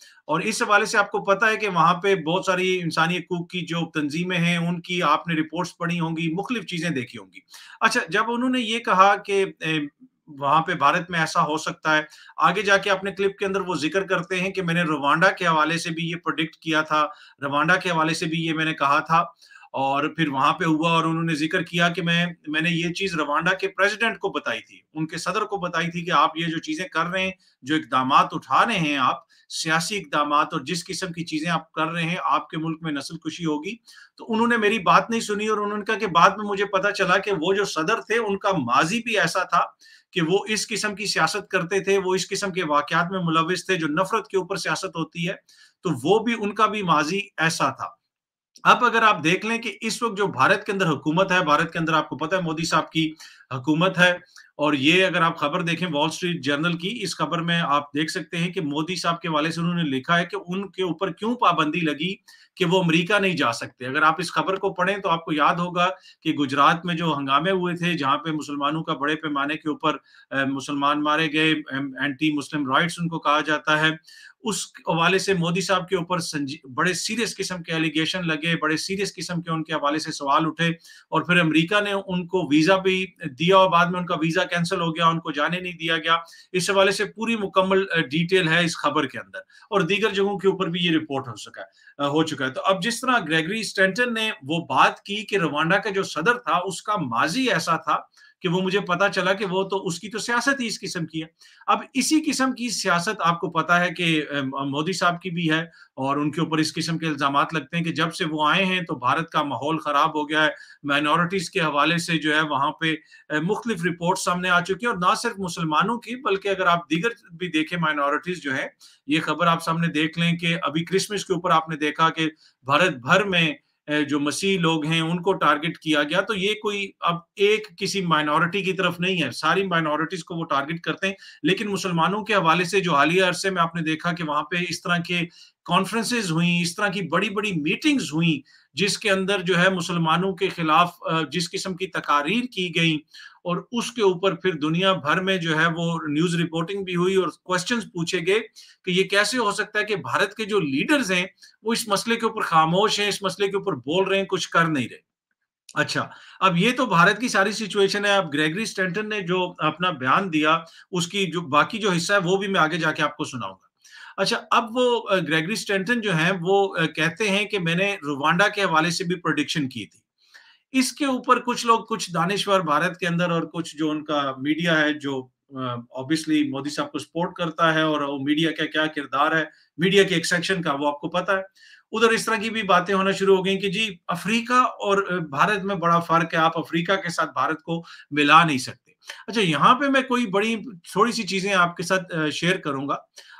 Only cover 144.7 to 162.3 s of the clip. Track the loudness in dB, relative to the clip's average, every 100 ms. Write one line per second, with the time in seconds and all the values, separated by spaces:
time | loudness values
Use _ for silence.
144.7 | 2 2 2 0 0 0 -2 0 2 2
145.7 | 0 -2 -4 -2 0 0 0 -2 -2 -4
146.7 | -6 -4 0 2 2 0 -4 -4 -2 0
147.7 | -4 -4 -6 -4 -2 0 0 -2 -16 -20
148.7 | _ -2 0 2 2 2 0 0 -2 -2
149.7 | -2 -2 -4 -2 0 0 -2 -2 0 0
150.7 | -2 2 2 2 -2 -2 _ -20 _ -4
151.7 | -2 0 -2 0 0 0 -2 2 4 4
152.7 | 4 2 2 -2 -2 -4 -2 -2 -2 -4
153.7 | -4 -2 0 2 0 0 -4 0 0 2
154.7 | 0 -4 -8 _ _ _ _ _ _ -10
155.7 | -4 -2 -2 -6 -10 -18 0 2 4 2
156.7 | 2 2 6 6 4 0 2 0 -2 -4
157.7 | 2 2 2 2 2 2 0 0 0 -6
158.7 | -2 -2 -2 -4 -4 -2 -2 -2 -2 -2
159.7 | -2 -6 -2 2 2 2 0 2 2 -2
160.7 | -20 -8 -6 -4 -2 -2 -4 0 2 2
161.7 | 0 0 0 2 2 2